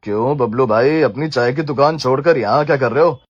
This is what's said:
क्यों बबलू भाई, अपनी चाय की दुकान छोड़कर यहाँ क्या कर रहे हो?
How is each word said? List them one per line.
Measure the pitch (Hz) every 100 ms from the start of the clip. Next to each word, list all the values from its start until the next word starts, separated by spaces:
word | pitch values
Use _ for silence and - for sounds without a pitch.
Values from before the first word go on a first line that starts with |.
क्यों | - 104 120 147
बबलू | 120 113
भाई, | 131 107 127 156
अपनी | 139 104 156
चाय | 135 120
की | 139
दुकान | 156 135 143 160
छोड़कर | 127 131 135 160
यहाँ | 104 127
क्या | 151 147
कर | 127
रहे | 120
हो? | 170 156